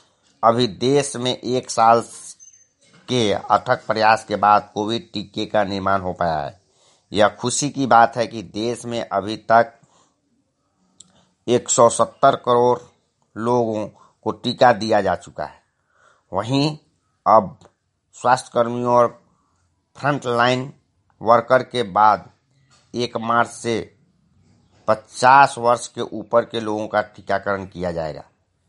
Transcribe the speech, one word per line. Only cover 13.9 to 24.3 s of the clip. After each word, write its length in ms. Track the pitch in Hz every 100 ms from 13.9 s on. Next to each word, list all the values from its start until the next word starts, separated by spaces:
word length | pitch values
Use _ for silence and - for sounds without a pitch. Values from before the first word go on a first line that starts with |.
| - _ _
को 60 | 110
टीका 420 | - 123 113 127
दिया 280 | 107 110 107
जा 140 | 95
चुका 300 | 85 - 73
है। 180 | 76 - _ _ _ _ _ _ _
वहीं 460 | 92 110 139 151 151 _ _ _ _ -
अब 320 | 208 92 - _ _ _ _ _
स्वास्थ्यकर्मियों 800 | - 123 127 - 120 117 120 123
और 280 | 123 117 - _ _ _ _ _ _ _ -
फ्रंटलाइन 760 | 135 139 127 120 120 127 139 - _ _ _ _
वर्कर 400 | 104 117 - 127
के 200 | 120 123
बाद 480 | 104 95 107 98 - _ _ _ _ _ _
एक 220 | 117 120 117
मार्च 320 | 113 117 113
से 480 | - 120 110 - _ _ _ _